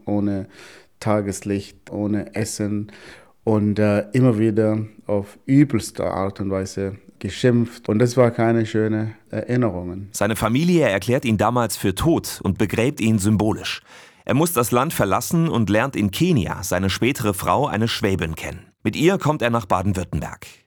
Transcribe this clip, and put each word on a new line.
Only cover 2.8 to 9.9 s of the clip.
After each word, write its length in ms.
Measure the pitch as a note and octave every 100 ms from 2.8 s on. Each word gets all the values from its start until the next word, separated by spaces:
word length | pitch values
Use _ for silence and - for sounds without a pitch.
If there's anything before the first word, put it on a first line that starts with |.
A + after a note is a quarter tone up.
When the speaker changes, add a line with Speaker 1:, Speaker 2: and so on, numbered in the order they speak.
| G#2 - - - - _
Speaker 1:
und, 360 | - G#2+ G#2 G2+
äh, 280 | G#2 G#2 -
immer 260 | C3 B2+ G#2+
wieder 480 | A2 G#2+ G#2+ G#2+ A2 - -
auf 320 | G2+ G2+ - -
übelste 580 | C3+ D3 A2 - - F2
Art 340 | F2 G2 -
und 120 | G2
Weise 460 | F#2+ F#2+ - G2 G#2 - _
geschimpft. 680 | G2+ - B2+ A#2+ A#2 - -
Und 100 | G#2+
das 180 | A#2+ B2
war 140 | A#2+
keine 340 | A#2 A2+ A#2 A2
schöne 500 | A2 G#2+ A2 A2 G#2+ _
Erinnerungen. 800 | A2+ G#2+ B2 A#2+ F2+ F2+